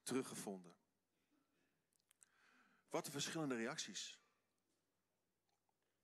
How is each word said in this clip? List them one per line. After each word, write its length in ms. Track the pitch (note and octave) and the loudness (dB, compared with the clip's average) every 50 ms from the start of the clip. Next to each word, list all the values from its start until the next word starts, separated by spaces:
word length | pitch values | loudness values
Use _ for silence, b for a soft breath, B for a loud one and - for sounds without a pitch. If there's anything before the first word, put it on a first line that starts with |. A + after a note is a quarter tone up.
| _ | _
teruggevonden." 720 | - A#2+ C3 B2 - A2 - - G#2+ G2 F#2 F2 F2 - - _ _ _ _ _ _ _ _ _ _ _ _ _ _ _ _ _ _ _ _ _ _ _ _ _ - - _ b b b b b b b b b b b b b _ | 2 2 2 2 2 -2 -4 -4 -4 -4 -4 -8 -12 -18 -20 _ _ _ _ _ _ _ _ _ _ _ _ _ _ _ _ _ _ _ _ _ _ _ _ _ -20 -20 _ b b b b b b b b b b b b b _
Wat 160 | - D#3+ - | -2 0 0
een 60 | - | 0
verschillende 440 | C#3 C#3+ - - - E3 D#3 C#3 B2+ | 0 0 0 0 2 2 2 4 4
reacties. 680 | A#2 A2+ B2 D#3 - - - F#2 - - - - - _ _ _ _ _ _ _ _ _ _ _ _ _ _ _ _ _ _ _ _ _ _ _ _ _ _ _ _ _ _ _ _ _ _ _ _ | 2 2 2 0 -2 -4 -4 -4 -4 -6 -6 -8 -12 _ _ _ _ _ _ _ _ _ _ _ _ _ _ _ _ _ _ _ _ _ _ _ _ _ _ _ _ _ _ _ _ _ _ _ _